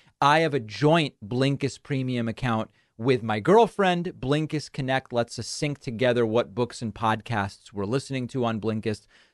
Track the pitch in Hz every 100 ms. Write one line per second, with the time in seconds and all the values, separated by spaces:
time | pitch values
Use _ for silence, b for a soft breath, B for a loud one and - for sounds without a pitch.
0 | b - 143 156 160 135 110 101 147 170
1 | 143 - 98 123 135 139 135 - - 139
2 | 127 123 117 104 127 110 110 _ _ -
3 | 117 127 113 107 107 214 226 - 190 175
4 | 175 - 123 151 156 151 - - 131 131
5 | - 120 117 - 110 - 151 139 - 110
6 | 127 120 117 113 113 101 120 - 113 -
7 | 117 110 - 113 98 - - 101 98 135
8 | - 131 120 135 117 110 107 107 110 107
9 | _ b b